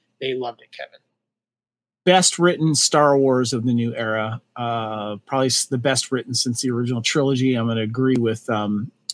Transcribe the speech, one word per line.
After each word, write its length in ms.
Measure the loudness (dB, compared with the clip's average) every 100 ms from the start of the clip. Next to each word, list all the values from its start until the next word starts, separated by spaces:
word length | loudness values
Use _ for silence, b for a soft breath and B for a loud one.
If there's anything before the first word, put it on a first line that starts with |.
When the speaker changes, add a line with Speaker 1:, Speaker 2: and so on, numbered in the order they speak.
| _ _
Speaker 1:
they 140 | -6
loved 260 | -6 -8 -10
it, 80 | _ -18
Kevin. 240 | -18 -20 _ _ _ _ _ _ _ _ _ _
Speaker 2:
Best 340 | 2 4 2 2
written 360 | 2 4 0
Star 420 | 2 2 4 6 6
Wars 340 | 4 2 0
of 120 | -2
the 100 | 0
new 200 | 0 0
era. 460 | -4 -4 -2 -4 -8 -12 -10
Uh, 600 | -6 -4 -6 -6 -8 -10 -4
probably 200 | 0 0
s-, 200 | 0 -2
the 120 | -2
best 320 | 0 0 -2
written 240 | -4 -2
since 280 | -4 -2 -2
the 80 | -2
original 320 | -2 -2 -2
trilogy. 520 | -2 0 0 2 2
I'm 120 | 2 0
gonna 140 | -2
agree 340 | -2 0 2 2
with, 320 | 0 -2 -4
um, 400 | -2 -2 -4 -6 -10 -14